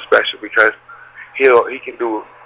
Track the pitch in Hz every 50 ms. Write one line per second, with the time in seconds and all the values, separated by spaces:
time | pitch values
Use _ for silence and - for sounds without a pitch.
0 | - - - 110 113 - - - - 104 - 113 107 110 107 - _ _ - -
1 | - - - - - - - - 135 131 127 117 - 98 123 135 - 127 123 -
2 | 120 117 110 107 - - - - -